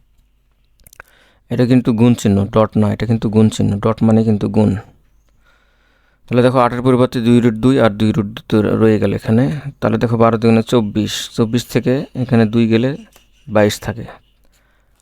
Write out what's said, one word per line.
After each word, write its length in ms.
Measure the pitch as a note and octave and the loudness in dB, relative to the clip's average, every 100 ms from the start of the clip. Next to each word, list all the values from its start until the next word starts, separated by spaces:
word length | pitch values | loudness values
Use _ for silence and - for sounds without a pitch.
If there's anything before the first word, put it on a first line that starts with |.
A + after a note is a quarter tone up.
| _ _ _ _ _ _ _ _ _ - - _ _ _ - | _ _ _ _ _ _ _ _ _ -20 -20 _ _ _ -10
এটা 120 | A#2+ B2 | -2 2
কিন্তু 180 | B2+ B2 A2 | 2 2 2
গুণ 120 | A#2+ A#2 | 2 2
চিহ্ন, 160 | A2+ G2 G2 A2 | 2 0 0 0
ডট 160 | G#2+ A2 | 0 0
না, 60 | G#2 G2+ | -2 -2
এটা 100 | A2 | -2
কিন্তু 160 | A2+ A2+ G#2+ | -2 0 2
গুণ 120 | A2 - | 2 2
চিহ্ন, 160 | G#2 G2+ | -2 -2
ডট 140 | A2 A2 A2+ | -2 0 2
মানে 140 | A2 A2+ | 2 2
কিন্তু 160 | G#2 G#2 G#2 | 0 -2 0
গুণ। 140 | G#2 G2 - _ _ _ _ _ _ _ _ _ _ _ _ _ - | 0 -2 -8 _ _ _ _ _ _ _ _ _ _ _ _ _ -6
তাহলে 160 | A#2+ B2 | 0 2
দেখো 120 | C3 A#2+ | 2 0
আটের 160 | A#2+ B2+ | 0 0
পরিবর্তে 300 | B2 B2+ C3 A2+ | 2 2 0 2
দুই 100 | A#2+ | 4
রুট 120 | A#2+ A2 | 2 0
দুই 120 | B2 C3+ | 0 2
আর 80 | A2+ G2+ | 2 0
দুই 120 | G#2+ G#2 | -2 0
রুট 140 | G2+ A2+ - | -4 -8 -4
দুই 100 | G#2+ G2 G#2 | -2 0 2
রয়ে 160 | A2 G#2+ | 2 2
গেল 80 | G#2 G2+ | 0 -4
এখানে। 240 | - A2+ C3+ D3+ C#3 - | -2 0 0 -4 -10 -6
তাহলে 180 | A2+ A2+ | -4 -2
দেখো 120 | A2+ A2+ | -2 2
বারো 140 | A2+ A2+ | 2 2
দুগুণে 220 | A2+ A2+ A2 | 2 2 2
চব্বিশ, 420 | B2 G#2 G2+ G#2+ - - - | 0 0 -4 -4 -6 -12 -4
চব্বিশ 260 | A2+ A#2+ - | -2 -2 -4
থেকে 200 | C3 A#2+ C3 C3+ - | -4 -2 -4 -4 -8
এখানে 200 | B2+ A#2+ A2 | -2 0 0
দুই 120 | A#2 A2+ | 0 0
গেলে 160 | A2+ B2+ E3 - _ _ _ - | 0 0 -6 -14 _ _ _ -4
বাইশ 280 | G#2+ G#2 - - | 0 2 0 -8
থাকে, 200 | A2+ A2+ - _ _ _ _ _ _ _ _ | -10 -12 -18 _ _ _ _ _ _ _ _